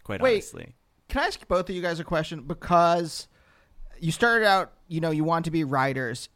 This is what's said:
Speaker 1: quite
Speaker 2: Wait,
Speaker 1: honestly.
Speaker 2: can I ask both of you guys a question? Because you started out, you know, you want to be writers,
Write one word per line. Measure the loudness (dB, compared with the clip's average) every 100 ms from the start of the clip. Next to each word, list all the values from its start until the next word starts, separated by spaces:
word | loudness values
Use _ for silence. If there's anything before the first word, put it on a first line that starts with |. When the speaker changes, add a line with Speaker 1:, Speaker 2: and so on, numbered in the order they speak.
Speaker 1:
quite | -10 0
Speaker 2:
Wait, | 2
Speaker 1:
honestly. | 2 -2 -14 -16 -20 _ _ -6
Speaker 2:
can | -2
I | -2
ask | -4 -2
both | -2 -2
of |
you | -4
guys | -4 -4
a |
question? | -2 -2 -2 -6
Because | -10 -8 2 4 6 4 -2 -8 -14 _ _ _ _ -18 -16 -8
you | -4
started | 2 4 4 6
out, | 4 2 _ -8
you | -4
know, | -2
you | 0
want | 0 0 0
to |
be | -2
writers, | 0 0 0 0 -4 -6 -10